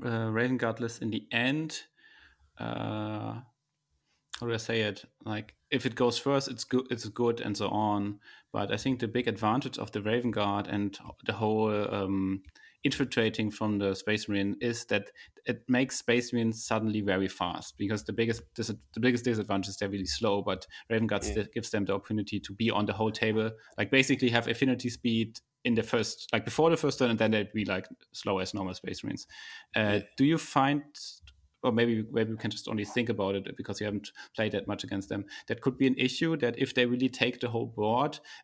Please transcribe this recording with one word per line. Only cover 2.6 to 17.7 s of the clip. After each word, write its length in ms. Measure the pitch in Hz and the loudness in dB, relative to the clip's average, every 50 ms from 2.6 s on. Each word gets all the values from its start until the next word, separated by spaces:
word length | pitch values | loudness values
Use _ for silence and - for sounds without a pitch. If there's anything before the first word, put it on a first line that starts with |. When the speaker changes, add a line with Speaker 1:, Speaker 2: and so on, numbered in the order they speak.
| 57 57 - 117 113 110 107 107 107 107 107 107 107 110 113 117 - - _ _ _ _ _ _ _ _ _ _ _ _ _ _ _ _ - - | -6 -6 -4 -4 -4 -4 -4 -4 -4 -4 -6 -6 -6 -6 -8 -8 -12 -16 _ _ _ _ _ _ _ _ _ _ _ _ _ _ _ _ -10 -6
Speaker 1:
how 80 | 120 | -2
do 60 | 120 113 | -2 -2
I 40 | |
say 240 | 107 - - 117 113 | 0 0 0 0 2
it? 220 | 107 104 98 - - - _ _ - | 2 0 -2 -4 -10 -20 _ _ -6
Like, 300 | 110 107 107 107 - - _ _ - | -6 -4 -4 -6 -8 -14 _ _ -2
if 140 | 147 131 - | -2 0 0
it 100 | 127 113 | -2 0
goes 220 | - 127 120 117 | 2 2 2 2
first, 300 | - - 139 139 139 135 - | 2 2 2 2 2 2 -2
it's 140 | 123 113 - | -4 -8 -2
good, 220 | - - 127 127 - | 0 0 0 2 0
it's 180 | 123 110 - 107 | -4 -6 -6 -4
good, 320 | 101 - 120 117 117 117 | -2 0 2 2 2 0
and 160 | 117 107 104 | -2 -4 -2
so 100 | 107 104 98 | -2 -2 0
on. 500 | - 107 107 107 104 101 101 104 104 - - - - - - _ - | 0 2 2 2 2 0 0 -2 -6 -8 -14 -20 -20 -20 -12 _ -4
But 180 | 110 101 98 | -4 -2 -2
I 60 | 107 | -2
think 220 | 110 - 135 131 123 | -2 0 0 -2 0
the 80 | 120 | -2
big 200 | 110 110 127 120 | -2 -2 0 0
advantage 500 | 117 104 98 110 107 110 135 - 131 - | 0 0 2 2 2 2 2 0 -4 -6
of 140 | - - 113 | -8 -8 -6
the 100 | - 107 | -6 -4
Raven 300 | 101 107 113 123 120 120 | 0 0 0 2 2 0
Guard 360 | 104 107 104 101 101 101 98 | 0 0 0 0 0 -2 -2
and 300 | - - 101 101 101 98 - - - - - - | -2 -2 -2 -2 -2 -4 -8 -14 -18 -20 -8 -6
the 80 | - 101 | -4 -2
whole, 360 | 104 113 107 107 107 110 107 104 104 104 101 104 | 0 0 2 2 2 2 2 2 0 0 -2 -2
um, 500 | 104 98 95 98 95 95 95 95 98 - - - - - - - _ - | -2 0 0 0 0 0 0 -2 -4 -6 -12 -20 -20 -20 -20 -6 _ 0
infiltrating 640 | 143 - - 139 127 - 123 113 110 110 - 110 104 | 0 2 0 0 0 2 2 2 2 2 0 -2 -2
from 280 | 104 - 110 107 104 101 | -2 -2 0 0 0 2
the 140 | 101 98 95 | 2 0 0
Space 320 | - - 107 107 104 - - | 0 0 0 0 0 0 0
Marine 260 | 101 101 98 101 101 - | 0 0 0 0 0 0
is 240 | 127 120 117 113 - | -2 -2 -2 -2 -2
that 240 | - - 104 104 - - - - - _ - - | -2 -2 -2 -2 -4 -12 -20 -20 -20 _ -8 -6
it 180 | - 123 - - - | -4 -4 -4 0 2
makes 280 | 127 247 269 254 - | 2 2 2 2 -2
Space 360 | - - - 120 123 120 - - | -2 2 2 4 2 2 2 0
Marines 300 | 120 113 113 110 113 - | 0 2 0 0 -2 -2
suddenly 360 | - 113 110 110 110 107 107 | 0 0 0 2 0 0 0
very 260 | 101 101 92 95 98 | 2 2 2 2 2
fast, 500 | 92 - - 90 87 82 - - - | 0 -2 -2 -4 -4 -4 -6 -10 -12